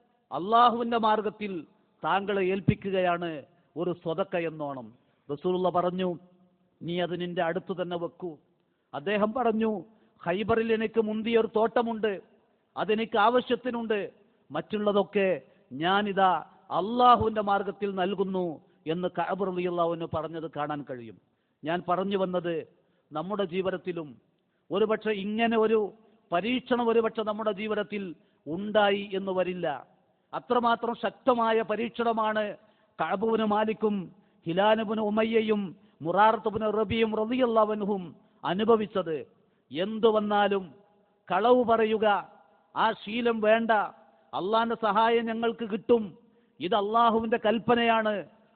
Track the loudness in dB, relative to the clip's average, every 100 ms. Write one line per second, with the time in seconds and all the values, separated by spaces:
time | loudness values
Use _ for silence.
0 | _ _ _ -8 2 4 6 4 -2 0
1 | 2 2 -2 -6 -8 -8 -12 _ _ _
2 | -2 -2 0 -2 0 2 0 0 -2 0
3 | 0 0 -4 -8 -14 _ _ -6 -4 -4
4 | -6 -4 -4 -4 -4 -6 -8 -8 -14 -20
5 | _ _ -12 -6 -4 0 0 0 -2 -2
6 | -4 -4 -12 _ _ _ _ _ -6 -4
7 | -4 -4 -4 -2 -2 -2 -6 -8 -6 -6
8 | -8 -10 -14 -14 _ _ _ _ _ -8
9 | -4 0 0 0 0 0 0 -2 -10 _
10 | _ _ -4 -2 0 0 2 0 0 0
11 | 0 -2 2 2 2 2 2 2 0 -2
12 | -4 -4 -10 _ _ _ _ -6 -2 0
13 | 0 4 4 4 2 -2 -2 -6 -2 -2
14 | -4 -12 _ _ _ -8 -4 0 2 2
15 | 2 2 2 0 -6 _ _ -4 0 2
16 | 0 2 4 2 -4 -18 -6 -4 -2 4
17 | 6 6 4 -2 0 0 -2 -6 -6 -2
18 | -2 -2 -2 -2 -4 -6 _ _ -6 -4
19 | -4 -4 -4 -4 -4 -2 -4 0 -2 -2
20 | -6 -6 -6 -8 -8 -6 -6 -6 -8 -12
21 | -14 -20 _ _ _ _ -4 -4 0 0
22 | 0 0 0 -2 -2 -6 -8 _ _ _
23 | _ -10 -6 -4 -2 -2 -4 -4 -6 -8
24 | -10 -16 _ _ _ _ _ 0 0 0
25 | -2 -4 -4 0 2 2 4 2 0 -8
26 | _ _ _ -2 0 -4 0 0 2 2
27 | 2 -2 -4 -2 -4 -4 -4 -4 -4 -6
28 | -8 -12 _ _ -10 -8 0 4 4 2
29 | -2 -6 -2 -2 -2 -4 -6 -6 -12 _
30 | _ _ _ -12 0 2 2 0 -2 -4
31 | -6 -2 0 2 2 2 0 -2 -4 -2
32 | -2 0 -2 -2 -4 -8 _ _ _ -6
33 | -2 0 0 0 2 2 0 0 0 0
34 | -6 -14 _ _ -2 2 4 4 0 -2
35 | 0 0 2 2 2 0 -2 -10 _ _
36 | -2 4 4 4 -2 -2 -2 0 0 2
37 | 0 0 -2 0 2 4 2 0 -2 -4
38 | -6 -14 _ _ -4 0 4 4 2 -4
39 | -4 -6 -10 _ _ _ _ -6 -6 2
40 | 2 4 2 2 2 0 -4 -14 _ _
41 | _ _ -4 2 4 4 4 2 2 2
42 | 2 2 -2 -16 _ _ _ -2 -2 -2
43 | -6 -2 0 2 4 4 4 2 0 -8
44 | _ _ _ -6 0 0 0 0 0 2
45 | 4 2 0 -2 -4 -4 -6 -4 2 2
46 | 2 -12 _ _ _ -10 0 0 2 4
47 | 4 4 0 0 0 0 2 2 4 2
48 | 0 -4 -8 _ _